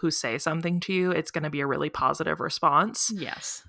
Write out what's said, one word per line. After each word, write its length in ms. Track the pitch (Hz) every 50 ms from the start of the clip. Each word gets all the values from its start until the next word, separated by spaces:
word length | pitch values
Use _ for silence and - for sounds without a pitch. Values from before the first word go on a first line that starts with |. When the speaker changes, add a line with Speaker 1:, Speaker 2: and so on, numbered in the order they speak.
Speaker 1:
who 80 | - 165
say 300 | 156 - - 123 117 -
something 400 | - 160 156 165 165 170 175 175
to 140 | - - 190
you, 180 | 185 180 180
it's 180 | 175 165 156 -
gonna 220 | - 165 151 151
be 100 | 147 143
a 60 | 139
really 220 | 139 139 143 147 151
positive 480 | - - 139 131 143 - 156 156 156 156
response. 720 | - 165 - - - 156 143 151 180 220 - - - - 226
Speaker 2:
Yes. 480 | 190 160 110 - - - - - - -